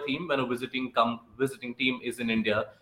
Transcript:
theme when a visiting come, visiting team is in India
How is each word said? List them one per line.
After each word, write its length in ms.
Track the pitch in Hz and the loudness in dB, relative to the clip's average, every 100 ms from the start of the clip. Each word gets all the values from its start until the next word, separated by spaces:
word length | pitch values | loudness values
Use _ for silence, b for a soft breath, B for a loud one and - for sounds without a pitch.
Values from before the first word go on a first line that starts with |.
| 143 | 4
theme 220 | 143 175 | -2 0
when 120 | 139 | 0
a 80 | 123 | 2
visiting 440 | 123 127 131 127 | -2 -2 -4 0
come, 260 | 123 117 117 - 107 | 4 4 2 -10 -2
visiting 380 | 131 - 123 120 | -2 -2 -10 -2
team 240 | 131 123 | 0 0
is 160 | 120 120 | -4 -4
in 100 | 117 | 0
India 380 | 113 107 104 - b | 2 2 0 -2 b